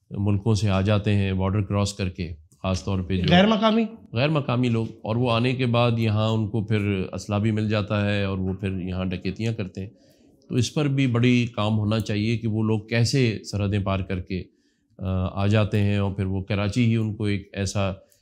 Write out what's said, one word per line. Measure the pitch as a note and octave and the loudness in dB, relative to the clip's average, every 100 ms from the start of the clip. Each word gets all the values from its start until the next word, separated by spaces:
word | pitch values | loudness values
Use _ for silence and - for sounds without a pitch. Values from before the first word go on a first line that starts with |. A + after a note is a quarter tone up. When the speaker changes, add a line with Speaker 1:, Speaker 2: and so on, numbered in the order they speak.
| - | -12
Speaker 1:
मुल्कों | G2+ G2+ G2 A#2 G#2 | -4 0 0 2 2
से | G#2 | 2
आ | F#2+ | 2
जाते | G2 G#2 G#2+ | 2 2 2
हैं | G2+ G2 F#2+ | 0 0 0
बॉर्डर | F#2+ G#2+ | 0 0
क्रॉस | F#2+ G2+ G2+ | 0 0 -2
करके, | - F#2 F2 D#2+ | -2 -6 -6 -10
ख़ास | D#2+ - _ F#2+ F#2 G#2 | -10 -18 _ -4 -2 -2
तौर | F#2+ | -4
पे | F2+ F#2 | -2 0
जो | |
Speaker 2:
गैर | C#3+ F3 G#3 | 4 4 4
मकामी? | G#3+ A3 A3+ A3 | 4 2 2 0
Speaker 1:
गैर | - - A2+ D3 | -6 -8 -2 0
मकामी | D#3 C3+ A#2+ B2 | 0 0 0 2
लोग, | A2+ A2+ - - | 0 -2 -8 -4
और | A2+ | 0
वो | B2 | 2
आने | A2+ B2+ | 2 2
के | B2+ B2+ | 0 0
बाद | A#2+ A#2+ A2+ | 2 2 2
यहाँ | A2 G#2 A2 | 0 2 2
उनको | A2 G#2 A2+ | 0 0 -2
फिर | G#2 G#2+ G2+ G2 F2+ | 0 0 0 -2 -4
असला | F#2+ - G#2 | -6 -2 0
भी | A2 | 0
मिल | G#2+ G#2+ | 0 0
जाता | G#2+ G2 G#2 G2+ | -2 0 0 0
है | G2+ G2 | 0 -2
और | G2 | -2
वो | F#2 | -4
फिर | F#2 G2 F#2+ F2+ | -4 -4 -4 -4
यहाँ | F#2 F#2 | -4 -4
डकैतियाँ | F2+ F#2+ F#2 A2+ | -4 -6 -4 -4
करते | A2 F#2 G2 | -4 -8 -8
हैं। | G#2 - _ _ _ _ - | -12 -14 _ _ _ _ -4
तो | B2+ | -2
इस | A#2 | 0
पर | D#3+ C#3+ | 0 0
भी | C#3 C3+ | 0 0
बड़ी | A#2 B2 B2 A#2 | 2 4 4 2
काम | A2 G#2+ | -2 0
होना | G#2+ G#2 A2 | 0 0 0
चाहिए | G#2 G#2 A2 A2+ | 0 -2 0 -2
कि | A2+ | -2
वो | G#2+ | -2
लोग | A2 A2 G#2+ | 0 -2 0
कैसे | A#2 A2+ C#3 A#2 G2 | 0 2 2 2 0
सरहदें | - G2+ G2+ G2+ | -6 -2 0 0
पार | F#2+ F#2+ | 0 -2
करके, | F#2+ F#2 - F#2 - _ _ _ _ - | -2 -6 -4 -8 -8 _ _ _ _ -8
अ, | F#2 F#2 F#2 - | -4 -2 -2 0
आ | G2 | 2
जाते | G#2+ G2+ G#2+ | 4 4 2
हैं, | G2+ G2+ | 2 2
और | G2 | 0
फिर | G2 F#2+ | -2 -2
वो | G2 | -2
कराची | F#2+ G2 G#2 B2 A2+ | -2 -2 0 2 2
ही | A2+ | 2
उनको | A2 G#2 G#2 | 0 -2 -2
एक | G2+ F#2+ G2 | -2 -4 -6
ऐसा | F#2+ G#2 F#2+ F#2+ _ _ | -4 -2 -2 -4 _ _